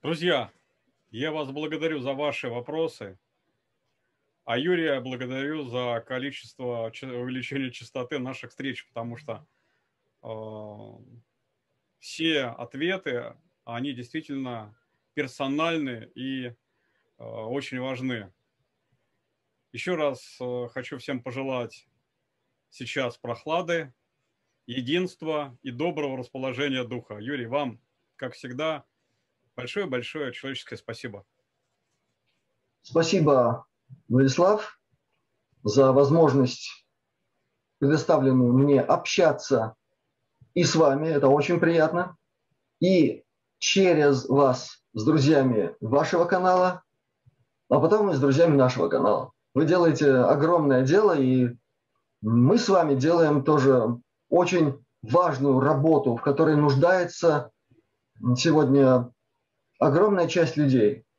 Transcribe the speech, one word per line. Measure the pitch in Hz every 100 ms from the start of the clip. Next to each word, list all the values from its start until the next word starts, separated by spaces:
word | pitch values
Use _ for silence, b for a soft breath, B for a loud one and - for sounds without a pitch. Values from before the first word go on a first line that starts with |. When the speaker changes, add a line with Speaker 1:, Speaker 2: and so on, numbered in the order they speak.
Speaker 1:
Друзья, | 135 165 170 147 117 _ _ _ _ _ _
я | 107 151
вас | 156 139
благодарю | 139 151 151 160 156
за | 127
ваши | 135 147 127 131
вопросы, | 117 120 156 160 - 101 92 _ _ _ _ _ _ _ _ _ _ _ _
а | - 120
Юрия | 156 175 160 135
благодарю | 127 127 127 131 139 156
за | 135 123 123 117 -
количество, | 127 139 139 - _ 127 117 113
ч-, | 110 131
увеличение | 123 127 127 123 139 131
частоты | 123 120 135 123 147
наших | 127 131 123
встреч, | _ 135 120 -
потому | - 117 117
что, | - 110 _ _ _ _ _ _ _ _
э, | 117 110 110 107 107 104 107 107 113 117 _ _ _ _ _ _ _ _
все | - - 165 151
ответы, | 127 117 - 135 165 190 175 123 120 - _ _
они | - 117 139
действительно | 123 120 160 156 135 131 120 107 104 _ _ _ -
персональны | 135 - 135 143 165 165 139 117 -
и, | - 131 135 123
э, | 110 _ _ _ _ _ _
очень | 113 110 110 135 135 127
важны. | 131 127 131 120 98 _ _ _ _ _ _ _ _ _ _ _ _ _ _
Еще | 117 - 175
раз, | 147 131 - -
э, | 127 123 120
хочу | - 123 139
всем | - 131
пожелать | 127 123 135 127 117 - _ _ _ _ _ _ _ _ _
сейчас | - 120 147 127 120
прохлады, | 123 113 - 165 170 170 143 _ _ _ _ _ _ _ -
единства | 123 123 165 180 - 160 156 139 123
и | 135
доброго | 120 165 151 147 131
расположения | 120 135 131 123 143 131
духа. | 120 123 - 104
Юрий, | 107 143 117
вам, | 139 139 113 _ _ _ _
как | 131
всегда, | - 135 123 156 151 _ _ _ _ _ _ _ -
большое-большое | 123 202 185 127 120 156 139
человеческое | 120 135 131 - 120
спасибо. | - 110 120 101 _ _ _ _ _ _ _ _ _ _ _ _ _ _ _ _
Speaker 2:
Спасибо, | - 165 165 196 151 135 120 123 - _ _ - _
Владислав, | 123 135 131 180 214 - - _ _ _ _ _ _ _ _
за | 107 113 135
возможность, | 131 139 165 156 135 123 - - - _ _ _ _ _ _ _ _ _ _
предоставленную | 139 151 - 156 135 131 123
мне, | 127 143 135
общаться | - 170 - - 170 135 - 131 113 - _ _ _ _ _ _ _
и | -
с | 170 160
вами. | 156 135 160
Это | 147 139
очень | 143 143 175
приятно. | 160 165 156 175 - - _ _ _ _ _ _
И | 180 185 135 - _ _ _ _
через | - 196 190 156 147 131 -
вас | 135 139 123 - - _
с | 107
друзьями | 107 156 135 151 131 110 90 -
вашего | 113 139 160 175 170
канала, | 185 185 185 180 175 _ _ _ _ _ _ _ _ _
а | 135
потом | 160 208 202
и |
с | 147
друзьями | 139 135 170 139
нашего | 127 113 85
канала. | 135 123 98 - _ _
Вы | 131 156
делаете | 180 170 143 147
огромное | 131 120 143 160 170 147 131
дело, | 131 180 214 160
и | 131 131 123 120 _ _ _ _ _ _
мы | 107 117 127 233
с | 233
вами | 190 156 135
делаем | 143 170 160 147
тоже | 135 147 135 127 113 120 _ _ _
очень | 165 175 175 151 127 _ _
важную | 110 147 180 135 139 131
работу, | 127 143 156 151 131 120
в |
которой | - 143 156 151
нуждается | 147 135 165 185 175 - 170 147 127 _ _ _ _ _ _ _ - 123
сегодня | 165 156 139 139 135 127 120 _ _ _ _ _ _ _
огромная | 147 143 208 196 165
часть | 180 165 -
людей. | 147 131 104 - _